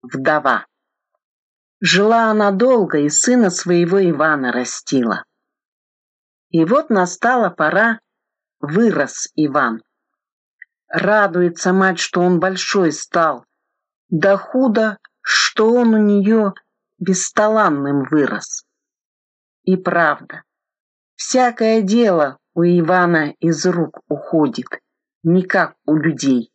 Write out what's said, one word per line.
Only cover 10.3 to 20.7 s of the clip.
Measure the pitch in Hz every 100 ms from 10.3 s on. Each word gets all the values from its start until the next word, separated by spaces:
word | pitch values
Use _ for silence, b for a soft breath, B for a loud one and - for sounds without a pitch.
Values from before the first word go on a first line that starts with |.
| _ _ _ - _ _
Радуется | 160 170 214 202 170 175 170 185
мать, | 190 190 180
что | - -
он | 180 180
большой | 185 185 - 202 175
стал. | 147 - 175 160 127 _ _ _ _ _ _ _
Да | 165 196 196
худо, | - 254 262 220 220 196 _ _
что | - - - - 220
он | 240 240
у | 220
неё | 208 202 196 220 202 185 _ _ _ _
бесталанным | 175 92 - - 214 220 202 147 139 143
вырос. | 135 151 131 104 - - _ _ _ _ _ _ _ _ _ _
И | - 185
правда, | 185 170 160 143 - - _ _ _